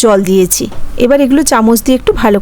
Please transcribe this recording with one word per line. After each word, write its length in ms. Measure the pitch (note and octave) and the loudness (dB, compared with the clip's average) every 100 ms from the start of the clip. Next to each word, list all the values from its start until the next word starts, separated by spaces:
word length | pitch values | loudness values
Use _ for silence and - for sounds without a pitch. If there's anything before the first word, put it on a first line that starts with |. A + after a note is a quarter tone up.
জল 160 | A3+ G3+ F#3 | 0 2 2
দিয়েছি। 340 | F#3+ F3+ - G3+ - - - | 0 0 -2 -6 -4 -4 -2
এবার 140 | A#3+ C#4+ | 0 2
এগুলো 180 | C4+ C#4 C#4+ | 2 0 0
চামচ 280 | A#3+ A3 A3+ | 0 2 0
দিয়ে 140 | - B3+ | 0 -2
একটু 140 | - - | 0 -2
ভালো 160 | A3+ G3+ | 0 0